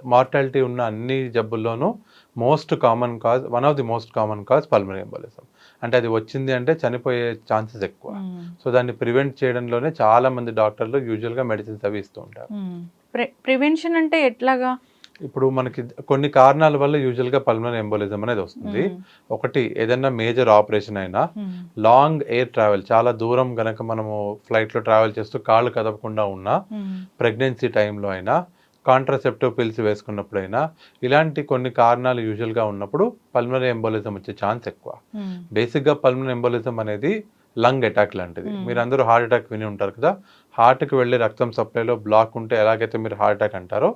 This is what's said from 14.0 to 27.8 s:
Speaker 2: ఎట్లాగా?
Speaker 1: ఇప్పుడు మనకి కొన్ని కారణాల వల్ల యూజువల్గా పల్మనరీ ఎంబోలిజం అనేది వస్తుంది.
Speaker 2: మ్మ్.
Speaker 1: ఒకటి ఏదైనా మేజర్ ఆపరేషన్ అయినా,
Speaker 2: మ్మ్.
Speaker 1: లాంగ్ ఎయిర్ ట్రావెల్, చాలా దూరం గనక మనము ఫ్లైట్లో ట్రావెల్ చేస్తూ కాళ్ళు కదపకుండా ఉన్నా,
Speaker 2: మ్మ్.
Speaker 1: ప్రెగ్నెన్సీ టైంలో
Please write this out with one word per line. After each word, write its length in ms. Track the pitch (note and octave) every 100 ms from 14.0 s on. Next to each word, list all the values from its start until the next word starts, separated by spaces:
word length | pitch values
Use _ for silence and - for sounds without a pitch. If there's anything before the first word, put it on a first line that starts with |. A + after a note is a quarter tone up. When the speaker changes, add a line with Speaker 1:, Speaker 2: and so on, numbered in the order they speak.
| D#4 D#4+ C4+
Speaker 2:
ఎట్లాగా? 520 | A#3 B3+ B3+ B3+ B3+ _ _ - -
Speaker 1:
ఇప్పుడు 300 | C#3 C3+ C3
మనకి 320 | C3 B2+ B2+
కొన్ని 460 | A#2+ - - C#3 D3
కారణాల 480 | C#3 C3 C#3+ D#3 D3
వల్ల 200 | C#3+ D3
యూజువల్గా 420 | C3 A#2+ B2 C3+
పల్మనరీ 400 | - A2+ A#2+ A#2
ఎంబోలిజం 440 | G#2 G#2+ G2+ G#2
అనేది 180 | A2 G#2+
వస్తుంది. 480 | F2 A#2+ G#2 G#2+ F#3
Speaker 2:
మ్మ్. 140 | F3+ - _ -
Speaker 1:
ఒకటి 440 | B2 C3 C#3 A2+ G#2
ఏదైనా 300 | A2+ B2+ C3+
మేజర్ 400 | A#2 A2+ A#2+ A2+
ఆపరేషన్ 480 | G#2+ G#2+ G#2+ G#2+ G2+
అయినా, 320 | F#2 G2+ E3 G#3+
Speaker 2:
మ్మ్. 420 | F#3+ F3+ F3+ A2
Speaker 1:
లాంగ్ 400 | A2 B2+ D3+ D#3 -
ఎయిర్ 200 | A#2+ B2
ట్రావెల్, 340 | A#2+ G#2+ G2 F#2+
చాలా 180 | A#2 B2
దూరం 480 | A2 A2+ B2 B2+ A2+
గనక 240 | A2 A2
మనము 560 | A2+ A2 A2 G#2 G2+ G#2 -
ఫ్లైట్లో 340 | A2+ A2 A#2
ట్రావెల్ 320 | A2+ A2 A2 G#2+
చేస్తూ 200 | G#2+ -
కాళ్ళు 320 | - A2+ B2
కదపకుండా 540 | A#2 A2 G#2 A2 G#2+
ఉన్నా, 400 | G#2 F#2+ G2 E3 G3
Speaker 2:
మ్మ్. 340 | G#3+ G3 F#3 F#3 -
Speaker 1:
ప్రెగ్నెన్సీ 480 | A#2 A2+ C3+ A#2 A#2+
టైంలో 400 | A2